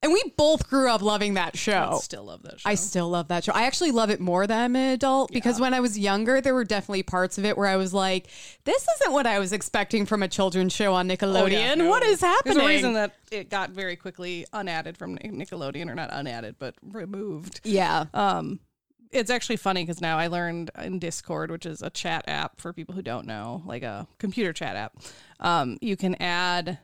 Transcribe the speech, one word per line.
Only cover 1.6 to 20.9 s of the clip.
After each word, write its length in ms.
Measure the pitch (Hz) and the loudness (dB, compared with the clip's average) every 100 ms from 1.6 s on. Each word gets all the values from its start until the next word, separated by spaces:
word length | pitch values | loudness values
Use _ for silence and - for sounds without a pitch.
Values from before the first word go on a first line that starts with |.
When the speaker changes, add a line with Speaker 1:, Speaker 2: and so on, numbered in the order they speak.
| - 196 160 - | 0 2 2 0
Speaker 2:
I 20 | |
still 260 | - - | -4 -12
love 200 | 101 85 | -14 -16
that 160 | - - | -18 -8
show. 100 | - | -2
Speaker 1:
I 60 | 202 | -2
still 340 | - 185 170 | 0 -2 0
love 200 | 175 165 | -2 0
that 140 | 175 | -2
show. 80 | 165 | 0
I 120 | - | 2
actually 260 | 269 - 349 | 2 2 2
love 220 | 233 220 | 4 2
it 80 | 208 | 2
more 260 | 180 175 202 | 2 2 2
than 100 | 226 | 2
I'm 160 | 247 247 | 2 2
an 180 | 262 | 2
adult 380 | 254 269 269 262 | 2 2 2 2
because 240 | 254 233 226 | 2 2 2
Speaker 2:
Yeah. 60 | |
Speaker 1:
when 100 | 254 | 2
I 60 | 254 | 4
was 180 | 247 208 | 2 2
younger, 420 | 196 196 220 262 | 2 2 4 4
there 140 | 269 | 4
were 100 | 254 | 2
definitely 380 | 226 208 - 196 | 2 0 0 -4
parts 380 | 190 185 185 - | 0 0 0 0
of 60 | 202 | -2
it 120 | 208 | 2
where 80 | 202 | 2
I 100 | 190 | 2
was 180 | 190 196 | 2 2
like, 320 | 190 185 - - - - | 2 0 -4 -18 -20 -8
"This 240 | - 523 - 640 | 0 0 2 2
isn't 100 | 539 | 4
what 140 | 285 240 | 4 2
I 140 | 202 | 2
was 140 | 190 | 0
expecting 520 | 202 - 226 202 226 202 | -2 -2 -2 0 0 2
from 160 | 214 | 0
a 60 | 190 | 0
children's 440 | - 190 180 185 | 2 2 2 0
show 220 | - 208 | 2 2
on 160 | 185 185 | 2 2
Speaker 2:
Oh, 40 | |
yeah, 40 | 185 | 0
Speaker 1:
Nickelodeon. 600 | 196 190 190 202 233 302 | 2 4 4 4 2 4
Speaker 2:
no. 100 | 339 | 4
Speaker 1:
What 140 | 440 | 4
is 180 | 480 403 | 4 4
happening?" 360 | 359 403 - 339 | 4 4 4 4
Speaker 2:
There's 60 | 277 | 6
a 40 | |
reason 240 | 294 254 | 4 2
that 220 | 226 208 - _ | 2 0 -4 _
it 180 | 214 175 | -10 -6
got 220 | 202 190 | -4 -4
very 240 | 185 190 175 | -6 -6 -6
quickly 500 | 190 175 180 175 - | -10 -10 -8 -8 -8
unadded 440 | 214 190 165 160 165 | -8 -4 -4 -6 -10
from 160 | 180 180 | -10 -10
Nic-, 180 | - | -10
Nickelodeon, 560 | 208 208 175 139 139 170 | -10 -10 -8 -8 -8 -8
or 60 | - | -8
not 140 | 147 | -8
unadded, 440 | 135 143 117 113 - | -8 -8 -8 -12 -12
but 160 | 131 - | -12 -14
removed. 800 | - 208 180 202 208 160 180 - | -16 -14 -12 -10 -8 -10 -12 -12
Speaker 1:
Yeah. 420 | 214 196 175 160 156 | -2 0 2 0 -2
Speaker 2:
Um, 460 | - 202 180 156 190 _ _ _ _ 233 | 0 0 0 -4 -10 _ _ _ _ _
it's 200 | 269 220 | -4 0
actually 260 | 247 - 226 | -2 -2 -2
funny 260 | - 190 | 0 -2
'cause 160 | 165 170 | -2 -4
now 200 | 170 160 | -2 0
I 80 | 170 | 0
learned 420 | 175 175 170 165 - | 0 -2 -4 -8 -10
in 200 | - | -8